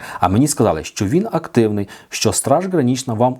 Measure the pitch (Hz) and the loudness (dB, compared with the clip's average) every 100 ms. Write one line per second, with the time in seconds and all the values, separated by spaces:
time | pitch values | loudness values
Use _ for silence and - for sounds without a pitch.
0 | - - 90 104 147 - 104 78 76 - | -14 -2 2 4 2 2 2 0 -4 -4
1 | 101 165 220 165 - 220 220 104 101 - | 0 0 0 -4 -2 0 2 0 -6 -12
2 | - - 107 - - 151 185 180 123 127 | -14 -4 -2 0 2 0 0 0 0 -2
3 | - 107 127 | -4 0 0